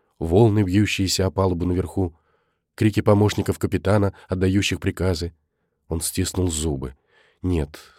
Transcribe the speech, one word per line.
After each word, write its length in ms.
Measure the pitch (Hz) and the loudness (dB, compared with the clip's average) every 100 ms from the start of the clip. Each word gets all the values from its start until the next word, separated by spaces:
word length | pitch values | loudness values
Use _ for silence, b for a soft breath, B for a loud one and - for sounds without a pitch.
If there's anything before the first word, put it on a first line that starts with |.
| _ - | _ -8
волны, 460 | 82 90 117 104 | 2 4 4 4
бьющиеся 600 | 95 98 101 - 95 - 92 | 2 2 2 0 -2 0 -2
о 40 | |
палубу 360 | - 95 87 87 | 0 0 0 -2
наверху, 500 | 90 85 - 90 - _ _ _ _ _ | -2 -2 -4 -4 -6 _ _ _ _ _
крики 260 | - 110 107 | 0 0 2
помощников 580 | 107 104 104 - 98 95 | 4 4 4 0 -2 -2
капитана, 560 | 98 90 92 104 101 B B | -2 -2 2 2 2 B B
отдающих 520 | 92 95 98 98 92 | -2 0 2 0 -2
приказы. 540 | 98 95 95 85 87 - _ _ _ _ - | -4 -2 -2 -2 -6 -10 _ _ _ _ -8
Он 120 | 82 | -6
стиснул 480 | - - 90 - 92 | -4 -4 -4 -2 -2
зубы. 480 | 78 80 67 65 64 b b b b | -2 -4 -4 -8 -12 b b b b
«Нет, 360 | 92 85 73 - - | -4 -2 -4 -8 -20